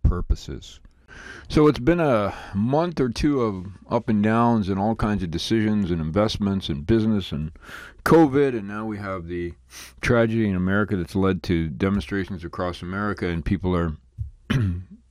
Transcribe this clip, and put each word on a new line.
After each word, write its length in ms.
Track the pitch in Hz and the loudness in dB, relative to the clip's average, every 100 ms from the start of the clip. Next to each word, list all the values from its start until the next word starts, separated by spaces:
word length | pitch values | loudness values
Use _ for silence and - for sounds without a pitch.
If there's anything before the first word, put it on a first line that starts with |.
purposes. 760 | - 90 - - - 67 - - - _ - - - - - | 0 2 0 -2 -4 -12 -14 -20 -20 _ -20 -20 -18 -18 -2
So 180 | 160 151 | 4 4
it's 120 | 131 | 4
been 220 | 127 175 | 2 2
a 340 | 156 113 101 - - | 2 2 0 -4 -6
month 460 | 98 113 147 175 160 | -2 0 0 0 0
or 80 | 127 | -2
two 320 | - 147 139 | 0 0 2
of 260 | 113 95 90 92 - | 0 -2 -8 -14 -4
up 180 | 117 110 | -2 0
and 140 | 107 | 2
downs 460 | 107 113 120 117 92 | 4 4 4 4 2
and 100 | 95 | 0
all 160 | 104 | 0
kinds 280 | 113 113 101 | 0 0 0
of 80 | 90 | -2
decisions 600 | 80 - 113 107 107 90 | -4 0 2 2 2 0
and 100 | 87 | 0
investments 680 | 78 87 107 - 101 98 - | 0 2 0 0 -2 -2 -4
and 180 | 71 78 | -4 2
business 460 | 113 110 107 90 | 2 4 0 -2
and 180 | 73 78 - - - - - | -6 -6 -10 -18 -18 -18 -6
covid, 520 | - 160 151 135 139 120 | 4 6 6 4 2 0
and 120 | 98 | -6
now 160 | 107 | -8
we 140 | 110 101 | -6 -6
have 280 | 101 95 85 | -6 -6 -6
the 280 | 87 85 82 _ - - - | -6 -6 -8 _ -20 -20 -6
tragedy 480 | - 120 113 113 107 | 0 2 4 2 2
in 60 | |
America 420 | 92 92 98 107 101 | 2 2 2 0 -2
that's 200 | 85 98 | -2 0
led 260 | 95 92 | 2 0
to 240 | - 85 82 | 0 0 0
demonstrations 720 | 85 95 101 - 101 90 92 | -2 0 0 -2 -6 -6 -8
across 380 | 85 - 90 85 | -10 -6 -6 -6
America, 440 | 87 95 104 98 90 | -8 -6 -4 -4 -2
and 180 | 85 | -2
people 300 | - 95 92 | -2 -2 0
are 220 | 90 85 76 _ - - - - | 0 0 -4 _ -14 -14 -12 -4
<clears throat> 100 | 131 101 87 92 - _ | -2 0 -4 -10 -20 _